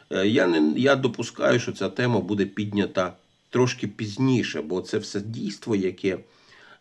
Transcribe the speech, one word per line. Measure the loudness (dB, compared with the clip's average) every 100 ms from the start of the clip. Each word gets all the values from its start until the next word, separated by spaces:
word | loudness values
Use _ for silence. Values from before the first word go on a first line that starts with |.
| -6
Е, | 0 2
я | 4 4
не, | 4 2 4
я | 4 4
допускаю, | 2 -2 -8 0 2 2
що | 0
ця | -4 -4
тема | 0 0 2
буде | 0 0 -2
піднята | -2 -2 0 0 0 -4 -6 _ _ _
трошки | 0 2 0 -8
пізніше, | -6 -6 0 2 2 0 -4
бо | -4 -4
це | -2 -4
все | -4 -6
дійство, | -6 -6 -8 -6 -2 0
яке, | 0 -2 -4 -4 -8 _ _ -20 -20 -12